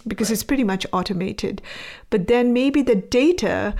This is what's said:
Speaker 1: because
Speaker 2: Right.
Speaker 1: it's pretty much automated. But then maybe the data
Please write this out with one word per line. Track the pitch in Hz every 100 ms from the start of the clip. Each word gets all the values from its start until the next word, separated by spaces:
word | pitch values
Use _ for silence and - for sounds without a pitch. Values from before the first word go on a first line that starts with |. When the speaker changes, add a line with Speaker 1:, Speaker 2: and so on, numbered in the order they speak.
| -
Speaker 1:
because | - 208
Speaker 2:
Right. |
Speaker 1:
it's | 220
pretty | - 277 226
much | 190 -
automated. | 185 180 185 190 - 196 196 - - - - -
But | 214 180
then | 240 247
maybe | 240 269 285
the | 254 208
data | 190 247 285 359 202 185 208